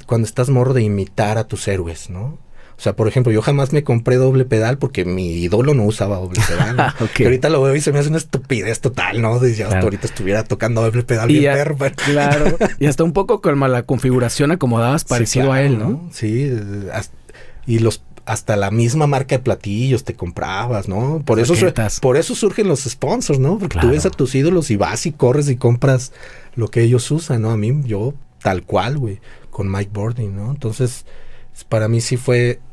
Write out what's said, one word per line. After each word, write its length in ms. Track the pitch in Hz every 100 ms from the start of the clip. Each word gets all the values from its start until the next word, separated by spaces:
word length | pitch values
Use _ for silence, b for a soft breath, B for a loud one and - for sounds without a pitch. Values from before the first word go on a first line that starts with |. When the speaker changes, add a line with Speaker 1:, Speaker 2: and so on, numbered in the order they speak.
| -
Speaker 1:
cuando 200 | 113 110
estás 240 | - 127
morro 240 | 131 123
de 100 | 127
imitar 540 | 107 101 92 - 104 110
a 60 |
tus 240 | 110 101 -
héroes, 420 | 98 85 80 -
¿no? 280 | 90 123 156 - b b b
O 20 |
sea, 160 | - 110
por 120 | 107
ejemplo, 240 | 131 117
yo 80 | 110
jamás 320 | 110 143 135
me 100 | 151
compré 340 | 147 117 120 127
doble 280 | 131 131 127
pedal 320 | 110 110 139
porque 260 | 135 -
mi 280 | 90 92 90
ídolo 400 | 85 85 104 135
no 100 | 139
usaba 340 | 107 - 101 95
doble 220 | 90 92 104
pedal, 300 | 85 110 123
¿no? 60 | 135
Speaker 2:
<laughs> 140 | - 113
Ok. 60 | -
Speaker 1:
Que 80 | 120
ahorita 240 | 127 151
lo 120 | 156
veo 120 | 135 143
y 60 |
se 100 | 147
me 60 | 143
hace 100 | 147
una 100 | 160
estupidez 640 | - 131 - 120 101 113
total, 380 | - - 90 107
¿no? 180 | 113 120
De 100 | 127 107
ya 100 | 107
hasta 40 | 95
Speaker 2:
Claro. 100 | 104
Speaker 1:
ahorita 180 | 98 -
estuviera 380 | - 92 104
tocando 380 | - - 113 113
doble 180 | 113 120
pedal 280 | 117 110 117
Speaker 2:
Y 80 | 151
Speaker 1:
bien 40 | 143
Speaker 2:
ya, 80 |
Speaker 1:
perro, 220 | 139 147 143
pero 180 | 139 -
Speaker 2:
claro. 600 | 143 143 143 147 147 131 160
Speaker 1:
<laughs> 120 | -
Speaker 2:
Y 60 | 143
hasta 180 | 139
un 100 | 165
poco 280 | 160 196 214
con 180 | 175 139
la 220 | 135 123
configuración 680 | 117 131 131 127 117 - 143
acomodabas 500 | 175 131 117 117 151
Speaker 1:
Sí, 60 | -
Speaker 2:
parecido 360 | 123 110 131 135
a 20 | 131
Speaker 1:
claro, 80 | 139
Speaker 2:
él, 140 | 117
¿no? 100 | 120
Speaker 1:
¿no? 200 | 160 175
Sí, 320 | - 110 113
de-, 200 | 139 117
de-, 280 | 101 101 95
hasta, 240 | 101 - - - B B B -
y 140 | 113
los, 240 | 113 - - - -
hasta 300 | 110 - 104
la 140 | 98
misma 380 | 110 117 147 147
marca 280 | 139 135 123
de 20 |
platillos 600 | - 95 104 104 131 113
te 100 | -
comprabas, 760 | 95 87 - - 196 120 110 92
¿no? 360 | 95 131 160 -
Por 140 | 110
eso 160 | 123 170
su-, 100 | 185
Speaker 2:
Baquetas. 340 | - 107 -
Speaker 1:
por 160 | 135 135
eso 200 | 165 247
surgen 320 | 202 - 196
los 140 | 143
sponsors, 580 | 120 - 131 233 - 139
¿no? 180 | 135 202
Porque 160 | 180
tú 60 | 82
Speaker 2:
Claro. 100 | 117
Speaker 1:
ves 160 | 143 190
a 60 |
tus 240 | - 131 135
ídolos 340 | 151 185 147
y 60 | 104
vas 320 | 85 120 165
y 60 |
corres 360 | 147 123 143 143
y 60 | 123
compras 580 | 123 120 131 131 - B B B B -
lo 120 | 110
que 160 | 120
ellos 260 | 117 123 -
usan, 320 | 147 - 123
¿no? 80 | 110
A 80 | 113
mí, 240 | 107 147 127
yo, 280 | 101 117 - - -
tal 180 | 107 92
cual, 360 | - 101 104 147
güey, 200 | 117 98 B B B
con 220 | - 98
Mike 180 | 95 101
Bordin, 440 | 104 107 120 104 98
¿no? 160 | 107
Entonces, 540 | 143 110 107 127 - - b b b b - -
para 180 | 110 107
mí 140 | 113
sí 160 | 117 123
fue, 420 | 127 123 120 120 -